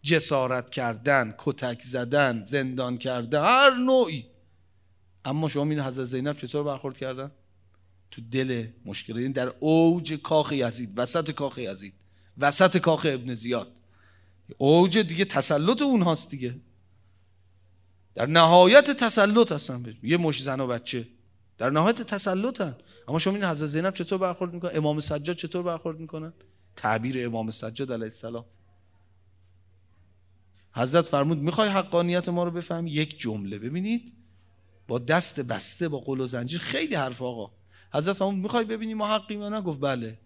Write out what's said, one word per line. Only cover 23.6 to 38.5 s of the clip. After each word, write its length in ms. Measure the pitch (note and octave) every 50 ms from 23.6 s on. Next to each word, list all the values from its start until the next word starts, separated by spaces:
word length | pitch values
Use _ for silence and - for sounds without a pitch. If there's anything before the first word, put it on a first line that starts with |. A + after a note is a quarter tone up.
| D#3 D3+
زینب 260 | C#3+ D#3 E3+ F#3+ F#3+
چطور 240 | - F3 - G3 F#3+
برخورد 360 | F#3+ F3+ F3 - F#3 F3 E3+
می‌کنن، 160 | F3 E3+ F3 -
امام 260 | D#3 D3+ D3+ D3 D3+
سجاد 360 | D3 - D3+ D3 C#3+ E3 F3
چطور 260 | E3 - D#3 - F3+
برخورد 380 | F3 F3 E3+ E3 - E3+ D#3+ D#3+
می‌کنن. 320 | E3 D3+ - D#3 D#3 E3 E3 _ - _ _ _ _ _ _
تعبیر 500 | - - G#2+ A2 A2 A2+ B2+ C3 B2+ A#2+
امام 240 | A#2+ A2+ A2+ A2 A2
سجاد 420 | A2 - - A2 A2+ B2 C#3 C3
علیه 120 | B2 A2+ A2+
السلام، 400 | A2 G#2+ - - A2+ A#2 A#2 A#2+ _ _ _ _ _ _ _ _ _ _ _ _ _ _ _ _ _ _ _ _ _ _ _ _ _ _ _ _ _ _ _ _ _ _ _ _ _ _ _ _ _ _ _ _ _
حضرت 320 | _ A#2 A#2+ C3 C#3 E3+ E3
فرمود: 340 | - - C#3+ C#3+ D#3 E3+ D3
"می‌خوای 300 | C#3+ D#3+ E3 - G#3+ G#3
حقانیت 600 | G3 G3 F3+ F#3+ - E3+ F3 F3 F3 F3+ F3 F3+
ما 160 | F3 F3 F3
رو 60 | F3
بفهمی؟ 400 | E3+ F3 E3 - E3+ E3 E3+ E3
یک 280 | D3 D3 D#3 D3+ D3+ -
جمله." 380 | - A#2 G#2+ G#2 G2 F#2+ G2+ G2+
ببینید، 540 | G#2+ B2 D3 F3+ F#3+ G#3+ A#3 A#3+ A#3+ - - - - _ _ _ _ _ _ _ _ _ _ _ _ -
با 100 | B2 B2+
دست 420 | B2 A#2+ D#3 F3 F3 - - D3
بسته، 480 | C3 A#2+ A#2 F#2+ - - - - E3+ E3
با 120 | D3 C3+
قل 200 | A#2 - C3+ C3
و 60 | C3
زنجیر، 340 | B2 B2+ A#2+ A#2+ B2+ D#3+ F3
خیلی 340 | - - - C4+ E4 D#4 A#3
حرف 280 | D#3+ C3+ C3 B2 B2
آقا. 280 | B2+ B2 A#2+ A2+ G2+ G2 - _ _ _ _ - - _
حضرت 240 | - D3 D3+ F#3 G3
فرمود: 180 | G3 G3 G3 G3+
"می‌خوای 300 | F#3+ F#3 G#3+